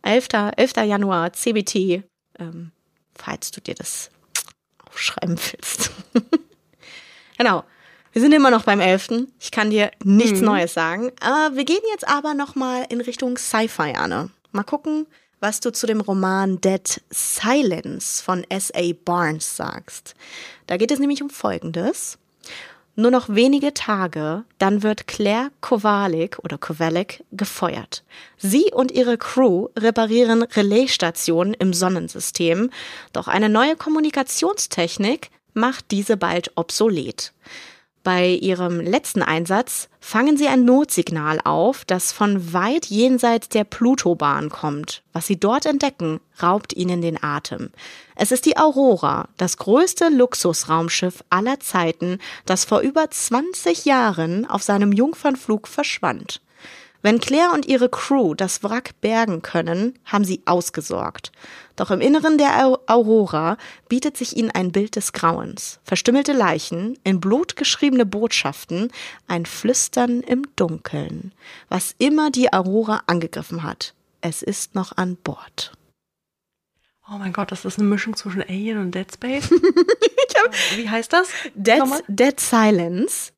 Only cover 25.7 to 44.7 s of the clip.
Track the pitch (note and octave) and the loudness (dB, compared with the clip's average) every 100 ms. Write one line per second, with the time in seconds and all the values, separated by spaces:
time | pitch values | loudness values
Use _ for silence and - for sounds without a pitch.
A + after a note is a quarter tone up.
25.7 | A3+ G#3 G3+ G3 D#3+ E3+ - - C#3+ - | 0 2 2 0 -2 -4 -6 -8 -8 -8
26.7 | D#3 E3 E3 G3 - - G3 G3+ - F3 | -2 0 0 -4 -10 -16 -8 -6 -4 -4
27.7 | - - - _ - - _ G3 B3 F#4+ | -4 -12 -16 _ -20 -20 _ 0 4 4
28.7 | - B3+ - A#3+ A#3 - - B3+ F3 G#3+ | 2 2 2 2 0 -2 4 4 4 -2
29.7 | - A3 A3+ A3+ A3+ A#3+ A#3 A#3 - G3+ | 0 0 2 2 4 6 4 2 2 4
30.7 | G#3 C4 - E3+ E3 - E3 F#3 A3 F#3+ | 4 2 0 -2 -2 0 2 0 0 0
31.7 | E3+ F#3 F#3 E3 - - - E3+ E3+ A#3+ | 0 0 -2 -4 -8 -8 -2 0 0 -2
32.7 | - - - - - - F#3+ G#3+ G#3+ C#4 | -4 -16 -16 -10 -8 -2 0 2 4 2
33.7 | D#4+ - D#4 D4+ C#4+ C4+ - E4+ G#4 - | 0 -2 0 0 -2 -4 -2 -2 -2 -6
34.7 | - E3+ - G3+ D#4 - _ _ - A#3+ | -4 -4 -2 -2 -2 -6 _ _ -2 -2
35.7 | C4 - G3+ G3 G#3+ E3+ E3+ - - E3+ | -2 -4 -4 0 0 0 -2 -4 -6 -4
36.7 | - A3 F3+ - - - _ - - - | 0 0 0 -4 -10 -12 _ -20 -20 -20
37.7 | - _ _ - F3+ F3+ F3+ F#3+ F3+ F3+ | -20 _ _ -2 2 2 2 0 -2 -2
38.7 | F3 E3 B3 - A3+ - D#3+ E3+ G3 B3+ | -2 -2 -2 -2 -2 0 0 0 -2 -2
39.7 | - - _ - G#3+ C4+ D4 C#4+ C4 A#3+ | -8 -10 _ -4 0 2 4 4 4 6
40.7 | C4 D4+ - E3 E3 D3+ D#3 - D3+ G3 | 6 4 -2 -2 -2 -2 -2 0 2 2
41.7 | C4+ - F#3 - - G#3 G3 E3+ F3 G3 | 0 -4 -2 -2 0 2 2 0 -2 0
42.7 | D#4 - G#3 B3+ B3+ A#3+ A#3 - A3 G#3 | 0 -2 2 4 4 2 0 0 -2 -2
43.7 | - A#3+ C4+ - E3+ D3 C#3+ D3+ - D3+ | 0 2 2 2 2 2 0 -4 -6 -6